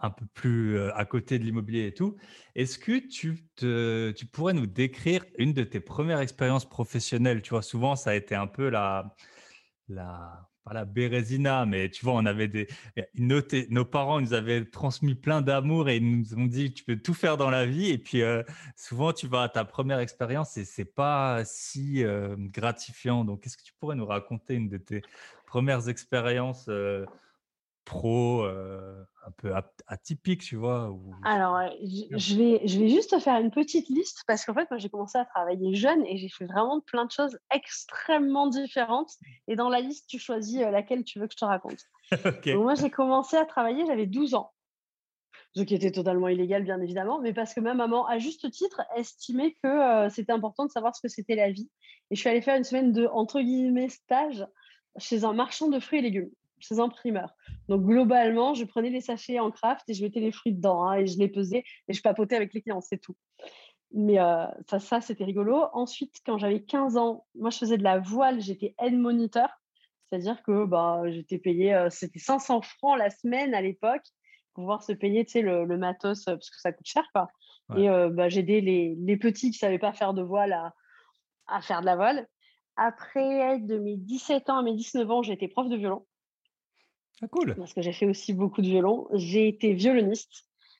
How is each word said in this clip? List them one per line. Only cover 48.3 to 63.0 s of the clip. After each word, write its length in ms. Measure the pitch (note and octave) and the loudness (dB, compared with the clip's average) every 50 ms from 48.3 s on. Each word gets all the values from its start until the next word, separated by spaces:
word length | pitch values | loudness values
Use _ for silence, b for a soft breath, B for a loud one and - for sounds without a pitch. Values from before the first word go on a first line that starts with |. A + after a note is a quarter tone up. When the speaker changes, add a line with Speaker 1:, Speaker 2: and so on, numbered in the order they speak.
| D#4+ - - C4+ | -6 -8 -8 -8
Speaker 2:
titre, 320 | - - F4+ G4 - - - - - | -4 -4 -4 -4 -4 -6 -8 -6 -6
estimait 560 | A#3 A#3+ - - - - - A#3+ B3+ C#4+ D#4+ D#4+ _ | -6 -6 -6 -10 -14 -8 -4 -2 0 0 0 0 _
que, 40 | - C4+ | 0 2
euh, 400 | C#4 D4+ C#4 B3+ A3+ A3 G#3 G#3 | 2 4 4 4 4 4 4 2
c'était 220 | G3+ - G#3 G3 | 0 -2 -2 0
important 340 | A#3 A3+ G#3 G#3+ F#3+ - C#4 | 0 0 -2 -4 -4 -4 -4
de 40 | D4 | -4
savoir 220 | - A#3 A3 A#3 B3 | -2 -2 -2 -2 -2
ce 40 | - | -4
que 80 | - A#3 | -6 -8
c'était 280 | - - G3 - A3+ | -8 -8 -4 -2 2
la 140 | G#3+ G#3 G3+ | 2 2 2
vie. 180 | G3 G3 A3 D4 _ b b b b b _ - | 0 -2 -8 -12 _ b b b b b _ -6
Et 60 | G#3 | -4
je 40 | G3+ | -2
suis 80 | - B3 | 2 2
allée 140 | A3+ A#3+ | 2 2
faire 140 | A#3 C#4 C#4 | 4 2 2
une 80 | C4+ B3 | 2 2
semaine 260 | B3+ B3 C4 C4 B3 | 0 0 2 4 4
de, 140 | A3 A3+ A#3 | 4 4 2
entre 340 | - - A3+ A3 G#3+ - C#4 | 2 2 0 0 0 0 0
guillemets, 480 | C4 A#3+ B3+ B3+ B3+ B3+ B3 B3 B3+ C4 | 0 2 2 2 2 2 2 2 0 -2
stage 560 | - - _ - B3 C4 D4+ D4+ C4+ G#3 G3 - b b b b b b _ _ - G3+ | -4 -8 _ 0 2 2 2 0 -2 -8 -10 -12 b b b b b b _ _ -18 -14
chez 240 | - - A#3+ A3 G3+ | -6 -2 0 0 2
un 80 | A3 G#3 | 2 2
marchand 340 | A3+ B3 B3+ - - D#4 D#4 | 0 0 -2 -2 -2 0 2
de 100 | C#4 C4 | 2 0
fruits 180 | B3 - - D4+ | 0 0 0 0
et 40 | |
légumes, 280 | B3+ A#3+ F#3+ G3 F3 - - _ _ _ _ _ | 2 0 0 -2 -4 -6 -10 _ _ _ _ _
chez 180 | - - A3 A3 | -10 -4 0 0
un 100 | A#3 B3 | 0 0
primeur. 460 | A#3+ - - B3 A3 F#3+ F3 - - B B B B B - - | -2 -4 -4 -4 -2 -2 -4 -8 -12 B B B B B -2 0
Donc, 140 | G3 G3 | 2 2
globalement, 720 | F#3 F#3+ A3+ B3 B3+ A3 B3 B3 A#3 A3+ A3+ A#3 A#3+ C4+ D4 | 4 6 6 6 6 6 6 6 6 4 4 4 2 2 2
je 100 | A#3+ A#3 | 0 -4
prenais 260 | - - A3+ A3+ B3 | -4 -2 -2 -2 0
les 100 | B3 B3+ | -2 -4
sachets 400 | B3+ - A#3 A3 - - B3 A#3+ | -4 -6 -6 -6 -6 -4 -2 0
en 100 | A3+ G#3+ | 0 -2
craft 320 | A3 - - A3+ C4 B3+ - - | -2 0 0 0 0 0 -4 -6
et 60 | A3 | -6
je 100 | F#3+ G3+ | -4 -4
mettais 160 | G#3 G#3 A#3+ | -4 -2 -2
les 100 | A3 A3 | -2 -2
fruits 220 | A3 - - A#3+ G#3 | -4 -2 -2 -2 0
dedans, 300 | F3+ E3+ G3 F3+ E3+ F3+ | 2 2 2 4 4 2
hein, 80 | F#3 G3 G3 | 2 2 2
et 80 | G3 | 2
je 120 | F#3+ F3+ F#3 | 0 2 2
les 100 | G3+ G3 | 0 2
pesais 360 | G3 G3+ G3 F3+ G3 B3 B3 B B B _ - | 2 -2 -2 -2 -2 -4 -4 B B B _ -8
et 40 | |
je 100 | G3+ G3 | -6 0
papotais 340 | - A3 G3+ G#3+ G#3+ G3 B3+ | 2 2 2 2 0 0 0
avec 180 | A#3 G#3 G3 - | 0 0 -2 -4
les 80 | A3 | -6
clients, 180 | - A3+ G#3 F#3 | -6 -6 -6 -6
c'est 180 | F3+ - - | -6 -8 -10
tout. 180 | F#3 | -10